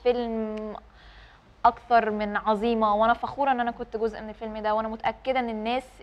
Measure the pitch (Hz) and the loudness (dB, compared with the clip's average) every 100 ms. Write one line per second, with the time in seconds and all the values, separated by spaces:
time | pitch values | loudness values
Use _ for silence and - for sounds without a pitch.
0 | 247 247 233 226 220 214 214 202 - - | 0 0 0 -4 -4 -6 -10 -12 -16 -20
1 | - - - - _ - 240 240 - 233 | -20 -20 -20 -20 _ 2 2 2 2 4
2 | 220 208 214 208 208 214 233 226 220 208 | 4 0 -2 -2 0 0 2 2 2 4
3 | 220 233 233 - 277 247 240 233 240 220 | 4 2 -2 0 0 2 0 -4 -8 -4
4 | 220 208 214 214 220 214 214 214 220 220 | -4 -4 -10 -10 -10 -4 -2 0 -2 -4
5 | - 226 254 262 240 214 220 247 - - | -4 -4 -2 -2 -2 -4 -2 -4 -6 -16